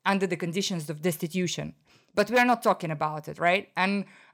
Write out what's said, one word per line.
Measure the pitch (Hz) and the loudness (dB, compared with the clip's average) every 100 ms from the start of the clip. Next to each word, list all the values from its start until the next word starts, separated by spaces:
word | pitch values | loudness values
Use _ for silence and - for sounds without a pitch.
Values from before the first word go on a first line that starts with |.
under | 190 196 185 | 0 0 0
the | 170 | -2
conditions | 170 175 - 175 151 | -2 -2 -2 -4 -6
of | 151 | -2
destitution. | 175 156 165 180 175 - 147 - _ _ _ | -2 -2 -4 -2 -2 -4 -8 -12 _ _ _
But | - 208 | -2 2
we | 247 | 4
are | |
not | 247 226 | 4 4
talking | 220 185 160 | 2 2 -2
about | 151 156 151 147 | -2 -4 -4 -10
it, | - | 0
right? | 170 190 - | 2 2 -2
And, | - 190 202 190 - - | -2 0 0 -4 -14 -8